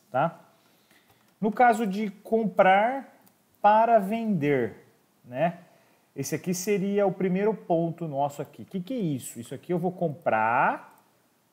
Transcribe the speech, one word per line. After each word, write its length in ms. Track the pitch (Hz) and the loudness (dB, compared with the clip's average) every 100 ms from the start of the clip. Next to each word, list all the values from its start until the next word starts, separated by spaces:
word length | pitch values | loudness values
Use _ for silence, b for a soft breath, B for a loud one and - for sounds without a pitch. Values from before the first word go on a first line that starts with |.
| _ | _
tá? 300 | 127 165 165 - b b b b b b b b _ | -2 -2 -4 -18 b b b b b b b b _
No 100 | 214 | -4
caso 360 | 220 240 220 220 | 4 4 4 0
de 240 | 190 214 | -4 -6
comprar 1080 | - - 220 220 - 185 196 226 269 - - _ _ _ _ | -8 -4 -2 0 4 4 6 2 -2 -10 -20 _ _ _ _
para 360 | 208 214 226 226 | 4 6 6 4
vender, 800 | 190 226 226 185 143 139 110 - - _ _ _ | 2 -2 -2 0 2 2 0 -4 -20 _ _ _
né? 360 | 120 123 170 175 b b b b b | -14 -4 -2 -4 b b b b b
Esse 200 | - 135 | -10 -6
aqui 180 | 147 175 | -6 -4
seria 540 | 180 - 202 196 202 196 | -4 -2 -2 0 0 0
o 60 | |
primeiro 420 | 190 185 180 208 | 0 -2 0 0
ponto 520 | 208 - 165 165 - 165 | -2 -2 -2 -2 -4 -8
nosso 360 | 139 143 143 | -4 -4 -6
aqui. 180 | 143 - | -12 -14
O 60 | 104 | -12
que 140 | 190 | -12
que 120 | 180 | -8
é 60 | 262 | -6
isso? 420 | 175 135 - 120 | -4 -6 -8 -14
Isso 140 | 117 | -14
aqui 180 | 127 - | -14 -6
eu 60 | 175 | -4
vou 140 | 180 | -4
comprar 1120 | 180 170 135 123 110 110 127 175 294 - _ _ _ _ _ _ | -4 -6 -4 -2 0 2 2 0 -2 -10 _ _ _ _ _ _